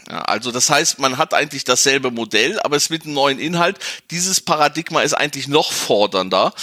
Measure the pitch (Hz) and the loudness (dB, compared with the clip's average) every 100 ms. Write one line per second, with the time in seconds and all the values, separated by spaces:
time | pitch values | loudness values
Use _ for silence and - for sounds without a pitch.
0 | - 85 - 107 123 123 - 143 165 - | -12 -6 -2 -2 -2 0 2 2 2 0
1 | 135 127 160 98 147 139 - 123 139 135 | 0 0 0 0 0 -4 0 2 4 2
2 | 131 117 110 107 135 214 139 147 - 160 | 0 -4 -2 2 2 0 0 0 0 -4
3 | 151 143 139 127 151 170 170 196 - - | -6 0 0 0 -2 0 0 -2 -10 -12
4 | - 170 185 190 - 156 147 156 165 156 | -10 -6 -2 -2 0 2 2 0 -2 0
5 | 110 - 147 139 135 151 - - - 107 | 0 0 -2 -4 0 0 2 -2 0 2
6 | 104 95 92 95 156 - | 2 0 0 2 2 -2